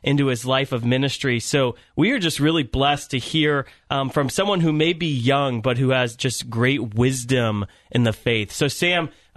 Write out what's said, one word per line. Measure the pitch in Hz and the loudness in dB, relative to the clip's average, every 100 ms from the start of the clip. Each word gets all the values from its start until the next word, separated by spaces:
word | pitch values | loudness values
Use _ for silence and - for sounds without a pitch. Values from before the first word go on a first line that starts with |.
into | - 143 139 | 0 2 2
his | 123 120 | 0 -2
life | 131 139 | -2 -2
of | 127 | -2
ministry. | 117 127 139 - 139 120 | 0 0 0 -2 -2 -2
So | - 143 131 117 _ - | 0 0 0 -4 _ 0
we | 180 | 0
are | 269 | 2
just | 170 147 | -2 0
really | 147 165 | 0 0
blessed | 127 131 139 143 - | -2 0 0 0 -4
to | 135 | -6
hear, | - 160 151 143 - - _ | -2 0 2 0 -4 -14 _
um, | 139 135 | -4 -2
from | 151 135 | -2 -2
someone | - 196 196 | 0 0 2
who | 165 | 2
may | 151 160 | 2 0
be | 170 170 | 0 -2
young, | 139 117 139 139 120 | 0 0 2 0 -2
but | 107 123 | -2 0
who | 131 | 2
has | 131 123 110 | 2 0 -2
just | 131 - 123 | -4 -4 -6
great | 113 123 143 117 107 | 0 2 2 -2 0
wisdom | 127 135 120 131 113 107 101 - _ | 2 0 0 2 2 0 -4 -10 _
in | - | 0
the | 117 | 2
faith. | 104 - 113 104 | 0 -2 -2 -2
So | - 143 | -2 -2
Sam, | - 175 180 160 - _ | 0 0 0 -2 -8 _